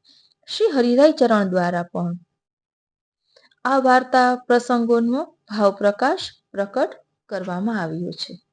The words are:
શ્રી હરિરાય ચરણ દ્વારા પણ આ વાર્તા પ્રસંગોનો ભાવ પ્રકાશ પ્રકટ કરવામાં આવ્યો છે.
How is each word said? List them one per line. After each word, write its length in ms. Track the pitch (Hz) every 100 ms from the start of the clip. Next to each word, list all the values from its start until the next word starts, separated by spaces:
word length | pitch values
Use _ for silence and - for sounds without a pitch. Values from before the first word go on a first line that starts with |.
| _ _ _ _ -
શ્રી 240 | - 427
હરિરાય 420 | 277 240 247 302
ચરણ 320 | 311 240 214
દ્વારા 380 | 196 180 175 175
પણ 360 | 175 180 175 175 _ _ _ _ _ _ _ _ _ _ _ _ _ _
આ 140 | 254 269
વાર્તા 580 | 254 254 254 254 247 254
પ્રસંગોનો 1000 | - 240 240 240 233 233 233 262 320 _ -
ભાવ 240 | 208 202
પ્રકાશ 580 | 196 202 202 269 370 - _ _
પ્રકટ 380 | 196 196 254 311 - _ _ -
કરવામાં 540 | 190 185 180 214 214
આવ્યો 280 | 165 160 175
છે. 300 | 175 - 180 _